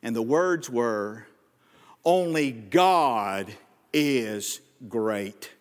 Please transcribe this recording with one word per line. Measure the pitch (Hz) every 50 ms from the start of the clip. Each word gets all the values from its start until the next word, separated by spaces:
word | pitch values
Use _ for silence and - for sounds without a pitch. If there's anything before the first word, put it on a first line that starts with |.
And | - 113 117
the | 113 113
words | 117 143 160 180 185 180 165 - -
were, | 127 120 120 117 110 107 101 107 107 117 117 - _ _ _ _ _ _ _ _ _ _ - - - _ _
"Only | 165 175 185 180 170 160 156 147 139
God | 123 113 110 101 - 170 180 185 185 170 156 139 120 110 101 101 95 98 98 98 107 - - _ _ _ _ _ -
is | 151 147 143 139 127 113 107 107 104 101 - - - _ _ _ _ 131 107
great." | 104 117 107 110 107 101 101 98 104 - - - - _